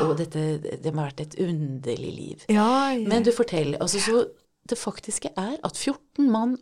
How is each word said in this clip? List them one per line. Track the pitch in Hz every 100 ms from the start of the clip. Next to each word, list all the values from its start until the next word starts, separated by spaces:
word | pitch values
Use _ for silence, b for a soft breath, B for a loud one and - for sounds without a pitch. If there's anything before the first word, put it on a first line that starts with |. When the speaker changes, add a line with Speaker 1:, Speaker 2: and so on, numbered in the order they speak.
| 156
Speaker 1:
og | 151
dette, | 160 156 156 151 - -
det | 160
må | 156
ha | 147
vært | 139 151
et | -
underlig | 180 160 143 131 120 117 82 -
liv. | - - -
Speaker 2:
Ja, | 208 214 262 277
ja. | 254 208
Speaker 1:
Men | 226
du, | 226
fortell, | 233 233 170 143 -
altså, | 180 202
Speaker 2:
Ja. | 196
Speaker 1:
så | 233 - - _ _ -
det | 233
faktiske | - - - - - -
er | 196 294
at | - -
fjorten | - 277 _ - 277
mann | 220 240 254